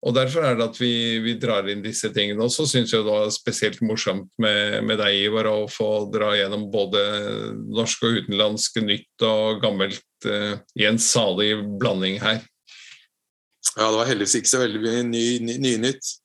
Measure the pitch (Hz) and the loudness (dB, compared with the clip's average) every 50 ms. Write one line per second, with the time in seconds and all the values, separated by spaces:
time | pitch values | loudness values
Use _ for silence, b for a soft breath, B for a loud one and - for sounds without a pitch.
0 | - - 120 131 131 127 139 165 156 135 123 113 117 113 113 - 123 120 120 117 | 0 2 2 2 2 2 2 2 2 2 2 2 0 -2 0 -2 0 0 0 0
1 | 117 117 113 113 110 117 117 113 123 120 110 101 95 98 101 104 98 110 110 - | 0 0 0 0 -2 -2 -2 -2 0 0 0 0 0 -2 -4 -4 -6 -6 -6 -4
2 | - 107 98 107 101 104 104 104 113 123 123 - 156 139 - 127 117 113 117 110 | -4 -2 0 0 0 0 0 0 0 0 0 0 0 2 2 2 2 2 0 0
3 | 107 107 107 107 107 107 107 - - - 110 - - 107 98 - 117 110 110 110 | 2 2 2 2 2 0 -2 -4 -4 -4 -2 0 -2 -2 -2 -2 -2 -2 -2 -2
4 | - 104 95 98 95 - _ - 113 107 104 104 104 104 104 107 110 110 110 104 | -2 -2 -2 -4 -6 -10 _ 0 0 2 2 2 0 0 -2 -2 -2 -2 0 2
5 | 104 101 101 98 101 104 107 110 110 107 107 107 107 101 - - 110 107 107 104 | 2 2 2 2 2 2 0 0 0 2 0 0 -2 -4 -4 -2 0 0 2 0
6 | 104 101 104 110 104 107 104 104 98 98 101 104 107 101 101 107 98 95 98 104 | -2 -2 -2 0 2 2 2 2 2 0 -2 -4 -4 -2 0 0 0 2 2 0
7 | 101 104 104 104 104 104 107 107 110 110 110 107 110 107 107 110 113 110 - - | 0 0 0 -4 -4 -4 -6 -6 -6 -6 -8 -8 -8 -4 -2 -2 -2 -2 -2 0
8 | - 117 117 104 95 - 101 98 107 107 107 110 - - - 113 110 104 101 107 | 0 0 0 0 -2 -2 0 2 2 2 2 0 -2 -2 -2 -2 0 0 -2 -2
9 | - _ _ - 117 113 110 107 107 110 110 104 107 110 101 95 98 98 95 - | -4 _ _ 0 2 2 4 2 2 0 0 0 0 0 2 0 -2 -2 -2 -8
10 | _ _ _ _ - 104 104 104 104 104 104 101 - _ _ - 107 107 110 113 | _ _ _ _ -4 -2 -2 0 -2 -2 -4 -6 -10 _ _ 2 2 4 4 4
11 | - - - - 113 101 90 92 104 107 107 107 104 104 101 98 123 113 98 95 | 2 2 4 4 2 2 2 2 2 2 0 -2 -4 -6 -4 -2 0 0 0 0
12 | 92 95 95 104 101 104 113 113 - _ _ _ _ B B B B B B B | -2 -2 -2 0 0 0 0 -2 -4 _ _ _ _ B B B B B B B
13 | B B _ _ _ _ _ _ _ _ _ _ - - - - 110 110 110 110 | B B _ _ _ _ _ _ _ _ _ _ -4 -4 0 0 2 2 2 2
14 | 117 127 127 104 101 95 - 120 - - - 127 127 113 104 110 110 117 113 120 | 2 0 0 0 0 0 0 0 2 2 2 2 2 0 -2 -2 -2 0 0 0
15 | 120 120 117 117 117 117 123 120 117 117 117 131 139 131 120 110 113 127 131 - | 0 0 0 0 0 0 0 0 -2 -4 -4 -2 0 0 0 2 0 -2 -2 -4
16 | - - - - _ | -8 -12 -12 -12 _